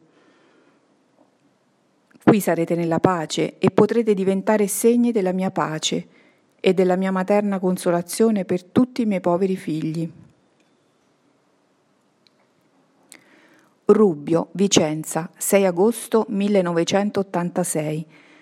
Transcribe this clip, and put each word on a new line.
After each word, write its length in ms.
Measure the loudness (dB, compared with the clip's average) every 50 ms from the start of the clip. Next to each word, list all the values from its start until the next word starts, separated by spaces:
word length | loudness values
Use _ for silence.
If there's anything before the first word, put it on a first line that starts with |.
| _ _ _ _ _ _ _ _ _ _ _ _ _ _ _ _ _ _ _ _ _ _ _ _ _ _ _ _ _ _ _ _ _ _ _ _ _ _ _ _ _ _ _ _ _
Qui 160 | 4 4 4
sarete 340 | 2 0 0 0 0 -2 -2
nella 260 | -2 -2 -2 0 0
pace 600 | 2 0 0 0 -4 -4 -4 -4 -4 -4 -2 -2
e 100 | -2 2
potrete 460 | 4 4 2 4 2 0 0 0 0
diventare 500 | 0 0 0 -2 0 0 0 0 2 0
segni 460 | -2 -2 0 2 2 4 2 2 0
della 220 | 0 0 0 0 0
mia 180 | -2 -2 -2
pace 560 | -2 -4 -4 -4 -4 -6 -4 -4 -4 -6 -8 -10 _ _ _ _ _ _ _ _ _ _
e 140 | 0 0 2
della 220 | 2 2 2 2
mia 160 | 0 0 -2
materna 480 | -2 -2 0 2 2 2 2 0 -2 -2
consolazione 840 | -2 -2 -2 -2 -2 0 0 -2 -2 -4 -2 0 2 2 2 0 -2
per 200 | -2 -4 -4 -4
tutti 400 | _ 0 2 2 2 0 -4 -2
i 20 |
miei 160 | -2 -2 0
poveri 340 | 0 0 0 2 0 -2 -2
figli. 560 | -4 -6 -6 -6 -4 -4 -4 -4 -6 -6 -8 -10 -16 -20 -20 _ _ _ _ _ _ _ _ _ _ _ _ _ _ _ _ _ _ _ _ _ _ _ _ _ _ _ _ _ _ _ _ _ _ _ _ _ _ _ _ _ _ _ _ _ _ _ _ _ _ _ _ _ _ _ _ -20 -20 _ _ _ _ _ _ _ _ _ _ _ _ _
Rubbio, 640 | 2 4 6 4 4 2 0 -2 -2 0 0 -2 -2 -2
Vicenza, 760 | -2 0 2 2 2 0 0 -2 -6 -8 -6 -6 -8 -8 -8 _
sei 300 | -10 -2 0 2 2 2
agosto 580 | 2 2 2 2 0 0 -2 -4 -2 -2 0 0 -2
millenovecentottantasei, 1800 | -4 -2 0 2 2 2 2 2 0 0 0 0 0 0 0 0 -2 -4 -4 -4 -4 -4 -4 -4 -4 -4 -4 -2 -4 -4 -4 -4 -4 -6 -8 -12 -16 -20 -20 _ -20 -20